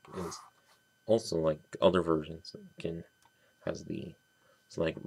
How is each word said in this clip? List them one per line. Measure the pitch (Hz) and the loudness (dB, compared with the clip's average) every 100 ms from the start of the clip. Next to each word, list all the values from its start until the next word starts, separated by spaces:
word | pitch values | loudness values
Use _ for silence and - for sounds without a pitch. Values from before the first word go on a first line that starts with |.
| - 92 | -12 -8
is | 85 - - _ _ _ _ _ - | -8 -10 -16 _ _ _ _ _ 2
also | 110 - 82 | 2 2 0
like | 80 78 - - | 2 0 -6 2
other | 92 90 | 4 6
versions, | 82 80 78 85 - 104 104 - | 4 2 0 -10 -14 -18 -18 -10
again, | 85 82 - _ _ _ _ _ | -8 -8 -10 _ _ _ _ _
has | - - | -8 -6
the, | - - - - _ _ _ _ _ | -6 -8 -8 -14 _ _ _ _ _
it's | - | -2
like | 82 80 | -2 -2